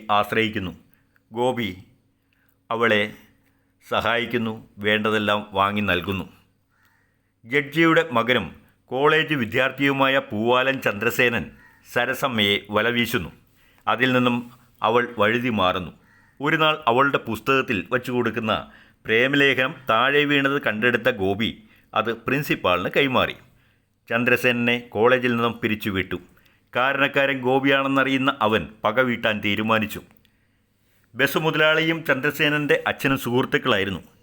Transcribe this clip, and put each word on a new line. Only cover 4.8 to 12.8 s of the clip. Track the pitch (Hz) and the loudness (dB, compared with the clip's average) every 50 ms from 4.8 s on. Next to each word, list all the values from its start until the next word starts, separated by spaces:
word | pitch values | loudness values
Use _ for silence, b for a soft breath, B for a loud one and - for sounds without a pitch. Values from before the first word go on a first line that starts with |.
| 101 104 107 107 107 110 107 107 104 104 104 104 104 - - | -2 0 0 0 0 0 0 0 2 0 0 0 -2 -4 -2
വാങ്ങി | 98 98 101 104 104 | 0 0 0 0 -2
നൽകുന്നു. | 107 98 90 90 85 95 98 92 82 - - _ _ _ _ _ _ _ _ _ _ _ _ _ _ _ _ _ _ _ _ _ - | -2 0 0 -2 -2 -4 -6 -6 -8 -10 -16 _ _ _ _ _ _ _ _ _ _ _ _ _ _ _ _ _ _ _ _ _ -10
ജഡ്ജിയുടെ | 113 123 143 143 139 143 160 165 165 160 160 - 165 123 | -4 -4 -4 -4 -2 0 2 4 4 4 4 2 2 0
മകനും | 117 113 113 127 117 92 76 - b b b b b _ | 0 2 2 2 0 0 -4 -10 b b b b b _
കോളേജ് | - 123 127 143 151 156 156 156 151 156 | -8 -4 0 2 2 2 2 2 0 -2
വിദ്യാർത്ഥിയുമായ | 143 113 104 98 127 131 131 127 - 139 139 139 139 135 135 135 139 | -2 -2 -2 0 0 0 0 0 0 0 0 2 2 2 2 2 0
പൂവാലൻ | 135 - 107 104 110 120 123 127 127 131 135 131 | 0 -2 -4 -2 2 2 2 4 2 2 0 0
ചന്ദ്രസേനൻ | - 123 104 101 110 117 113 - 127 120 117 117 - - b b b b b b b - - | -2 -2 -2 0 -2 -2 0 2 2 2 2 0 -4 -8 b b b b b b b -6 -4
സരസമ്മയെ | 123 120 123 131 123 - 139 120 110 104 101 101 95 - - | -2 -2 -2 -2 -4 -4 -2 0 0 2 2 2 0 -2 -2
വലവീശുന്നു. | 104 104 | -2 0